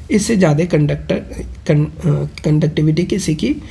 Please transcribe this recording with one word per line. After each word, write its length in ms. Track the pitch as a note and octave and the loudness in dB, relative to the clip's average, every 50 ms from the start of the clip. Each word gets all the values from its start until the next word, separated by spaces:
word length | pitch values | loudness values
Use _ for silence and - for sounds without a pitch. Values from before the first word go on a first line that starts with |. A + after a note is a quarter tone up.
| - - | -6 -2
इससे 260 | C#4+ G#3+ G#3 - A#3 | 0 0 2 2 2
ज़्यादा 280 | G3 F#3 D#3+ D3 D3 E3+ | 4 4 4 4 2 2
conductor, 520 | F3 - D#3 D3+ C#3+ D3 D3+ D#3 - - G#3+ - - - - - - - - - | 2 2 2 2 2 0 -4 -4 -4 -4 -4 -4 -8 -12 -12 -12 -12 -14 -8 -2
कन-, 400 | - D#3+ D3 D3+ D#3 - - - | 0 2 2 2 0 -4 -4 0
अ, 40 | E3+ D3 D3 C#3+ D3 - - - | 0 0 0 -2 -4 -8 -6 -2
conductivity 600 | D#3 D3+ D3+ D#3 D3+ D3+ - D3+ D#3 D#3 D#3 F3+ | 0 2 2 2 2 2 2 2 2 2 2 0
किसी 300 | F#3 - G3 - - D#3 | 0 -2 -2 -2 -2 -2
की 220 | D3+ - A#3 D4+ D4+ - - | 0 0 -2 -2 -4 -6 -12